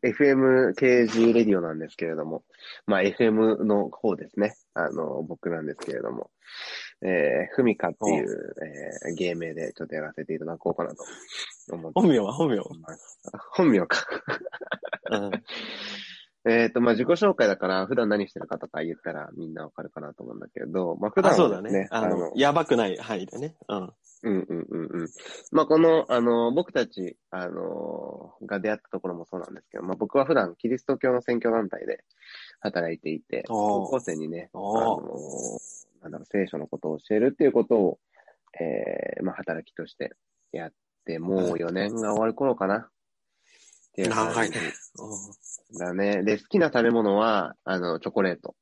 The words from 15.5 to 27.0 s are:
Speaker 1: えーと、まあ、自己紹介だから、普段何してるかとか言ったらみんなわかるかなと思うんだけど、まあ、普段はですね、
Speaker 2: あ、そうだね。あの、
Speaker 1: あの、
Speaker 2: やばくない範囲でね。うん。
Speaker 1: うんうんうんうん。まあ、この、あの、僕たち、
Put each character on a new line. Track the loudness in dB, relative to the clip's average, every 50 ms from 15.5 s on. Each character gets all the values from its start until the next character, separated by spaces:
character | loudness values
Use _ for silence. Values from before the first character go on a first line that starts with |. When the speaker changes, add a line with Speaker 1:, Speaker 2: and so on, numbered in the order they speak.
| -14 -12 -12 -12 -12 -12 -12 -12 -12 -12 -14 -14 -18 -20 -20 _ _ _ _ 4
Speaker 1:
え | 4 6 4 4
ー | 4
と、 | 4
ま | 4 4
あ、 | 4
自 | 4 4
己 | 2
紹 | 2 4 4 2 4
介 | 4 4 4
だ | 4 2
か | 0 0
ら、 | 0 0 0
普 | 0 0
段 | 0 2 2
何 | 2 0 0 -4
し | _
て | -14
る | -10 -10
か | -10 -10
と | -10 -10
か | -8 -6
言 | -6 -6 -8
っ | -8 _
た | -10
ら | -8 -8 -10 -12 -12
み | -12 -12 -12
ん | -10
な | -12 -12
わ | -14
か | _ -14 -14
る | -12
か | _ -12
な | -12 -12 -14
と | _ -16
思 | -14 -14
う | -14
ん |
だ | -16 -14
け | _ -12 -10
ど、 | -4 -2 -2 -2 -2 -4
ま | -4 -4 0
あ、 |
普 | 0 4
段 | 4 6 6 6
は | 6 4 4 0
で | -4 0
す | 0
ね、 | 0 0 0
Speaker 2:
あ、 | -2 -2
そ | 0 0
う |
だ | 0
ね。 |
あ | 0
の、 | -2 -4
Speaker 1:
あ |
の、 | 0
Speaker 2:
や | 2 4 4 4
ば | 2 2
く | 4 4 4
な | 4 2
い | 0
範 | -4 -6 -6 -6 -6
囲 | -6
で | -8 -10 -10
ね。 | -10 -10 -10 _ -10 _
う | -6
ん。 | -6 -6 -8 -14 _ _ _ _ _ -4
Speaker 1:
う | -2
ん | -2 -2 -2 -4
う | -6
ん | -8 -6 -6
う | -6 -6
ん | -6 -6 -6 -6
う | -8
ん。 | -8 -10 -14 -18 -18 -18 -18 -16 0
ま | 2 2 4
あ、 |
こ | 6 6 6
の、 | 8 8 6 6 4 2
あ | 2 2
の、 | 4 4 4 4 4 2
僕 | 2 0 -2 0 0
た | -2 -2 -2
ち、 | -4 -8